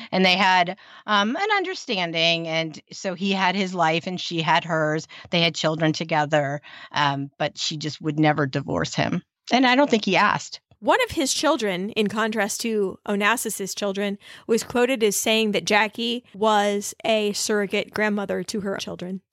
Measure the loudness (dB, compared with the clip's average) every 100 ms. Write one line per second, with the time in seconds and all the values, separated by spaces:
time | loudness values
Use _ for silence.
0 | -4 2 4 6 4 4 2 -2 -16 -16
1 | 0 2 2 0 0 0 -2 -8 -6 -4
2 | -2 2 2 2 0 -2 -4 -8 _ -10
3 | -8 -4 -2 2 2 0 -2 0 0 0
4 | -4 -8 -6 -4 2 2 2 -2 0 -2
5 | -6 -18 -4 0 0 2 -2 2 0 0
6 | 0 0 2 0 0 -6 -10 -20 -6 0
7 | 2 0 -6 _ -6 -4 -6 -4 -8 -6
8 | -4 2 2 4 0 -2 -2 -2 -2 -2
9 | -2 -2 -6 _ 0 2 4 4 4 2
10 | 2 4 4 2 -4 -16 _ _ 2 2
11 | 2 0 -2 0 0 0 0 -2 -4 -2
12 | -2 0 -2 0 -2 -2 -2 0 -2 -4
13 | -4 0 2 2 -2 -6 -8 -4 -4 -2
14 | -4 -6 -12 -18 -2 0 0 0 0 2
15 | 2 0 0 2 2 0 2 2 2 -2
16 | -4 -6 -10 -2 2 4 2 0 -6 -8
17 | -2 0 0 -2 -2 -2 0 -4 -4 -2
18 | 0 -2 -2 -4 -4 -6 -4 -6 -8 -10
19 | -10 -10 _